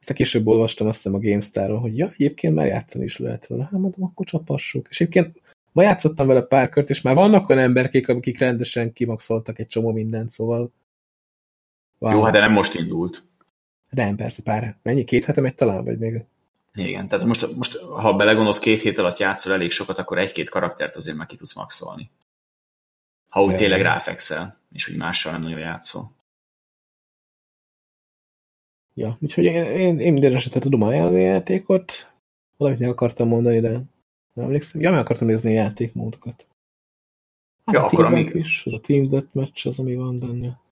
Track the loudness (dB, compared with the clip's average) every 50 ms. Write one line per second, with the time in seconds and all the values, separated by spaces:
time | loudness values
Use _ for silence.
0 | _ -8 -2 -2 -2 0 0 0 2 4 4 4 4 0 0 -2 -2 -2 -2 -2
1 | -4 -4 -4 -2 0 0 0 0 0 -4 -4 -4 -2 -2 -2 -4 -4 -4 -2 -2
2 | -4 -4 -2 _ -2 -2 -2 -2 -2 0 2 2 2 0 0 -2 -6 _ -10 -8
3 | -8 -8 -8 -8 -8 -8 -8 -8 -10 -10 -8 -8 -6 -6 -4 -4 -4 -4 -4 -6
4 | -8 -8 -6 -8 -10 -6 -6 -8 -4 -4 -6 -6 -6 -6 -8 -8 -8 -8 -2 -2
5 | -2 2 2 2 2 2 -4 -20 _ _ _ _ _ _ _ 4 6 6 4 4
6 | 2 -2 0 2 4 4 4 4 4 4 4 4 4 4 2 0 0 0 -2 -2
7 | 2 2 4 6 6 8 6 6 6 6 4 4 6 4 4 4 2 4 2 2
8 | 2 2 0 0 0 -4 -2 0 2 2 2 0 -2 -4 -2 -4 -4 -4 -2 -4
9 | -4 -4 -4 -8 -4 -4 -4 -4 -4 -6 -10 -10 -10 _ -4 -2 -2 0 -2 -2
10 | -4 -4 -4 -6 -6 -8 -8 -6 -4 -2 -2 -2 -4 -6 _ _ _ _ _ _
11 | _ _ _ _ _ _ _ _ _ _ _ _ _ _ _ _ _ _ _ _
12 | -2 2 4 4 4 6 6 6 6 6 6 4 4 2 -2 -4 -6 -4 -4 -4
13 | -4 -4 -6 -12 _ _ _ _ _ _ _ _ _ _ _ _ _ _ -4 -2
14 | 0 0 -2 -2 -4 -8 -8 -8 -4 -4 -2 -2 -2 -6 -10 _ _ -2 0 0
15 | 0 2 0 0 0 2 0 0 0 0 0 0 0 0 0 -2 -4 -6 -6 -4
16 | -4 -6 -6 -8 -10 _ _ _ _ _ _ _ _ _ _ -8 -6 -6 -6 -8
17 | -6 -4 -4 -2 0 0 0 0 -2 -6 -6 -6 -8 -8 -8 -10 -14 -12 -10 -2
18 | 0 2 2 4 4 4 4 4 4 2 2 0 2 2 0 2 2 -2 -2 0
19 | -2 -2 0 0 -2 -2 -2 -4 -2 -2 -2 -2 0 -2 -4 -4 -4 -6 -8 -8
20 | -8 -6 -2 -2 -2 -4 -4 -8 -8 -6 -4 -4 -4 -4 -4 -6 -8 -8 -8 -10
21 | -12 -10 -10 -10 -12 -14 -18 -14 -12 -12 -12 -12 -12 -10 -10 -10 -10 -10 -16 -16
22 | -18 -20 _ _ _ _ _ _ _ _ _ _ _ _ _ _ _ _ _ _
23 | _ _ _ _ _ _ 0 2 2 2 2 2 2 2 2 2 2 2 0 -2
24 | -4 -8 -6 -6 -4 -4 -4 -6 -10 -12 -14 _ _ _ _ -10 -10 -8 -8 -8
25 | -6 -4 -4 -4 -4 -4 -6 -8 -8 -8 -8 -8 -8 -10 -10 -6 -6 -8 -6 -6
26 | -12 -14 _ _ _ _ _ _ _ _ _ _ _ _ _ _ _ _ _ _
27 | _ _ _ _ _ _ _ _ _ _ _ _ _ _ _ _ _ _ _ _
28 | _ _ _ _ _ _ _ _ _ _ _ _ _ _ _ _ _ _ _ -8
29 | -6 -6 -6 -6 -8 -6 0 2 2 2 2 0 -2 -2 -2 0 2 2 2 2
30 | 2 2 4 6 4 4 4 2 -2 -2 -4 -2 0 2 2 4 4 2 2 2
31 | 2 4 4 4 4 4 4 2 0 0 -2 -2 0 _ 0 0 0 -4 -16 -16
32 | -18 -20 _ _ _ _ _ _ _ _ _ _ 0 0 0 0 -2 -2 0 0
33 | 0 -2 0 0 0 2 2 4 4 4 4 4 2 2 -2 -4 -6 -12 _ _
34 | _ _ _ _ _ _ _ -8 -6 -2 -2 -2 -4 -4 -8 -2 0 2 2 2
35 | 2 0 0 0 2 2 2 2 2 2 2 2 2 0 -2 -4 -6 -6 -6 -8
36 | -8 -8 -10 -12 -14 -16 -16 _ -20 _ _ _ _ _ _ _ _ _ _ _
37 | _ _ _ _ _ _ _ _ _ _ _ _ _ 2 2 2 4 4 4 4
38 | 6 6 6 4 2 0 -2 -4 -4 -4 -4 -6 -4 -6 -8 -8 -2 0 2 2
39 | 2 2 0 -2 -2 -4 _ -6 -6 -6 _ -8 -8 -6 -6 -4 -6 -6 -4 -6
40 | -6 -6 -6 -8 -8 -8 -8 -8 -8 -8 -10 -12 _ _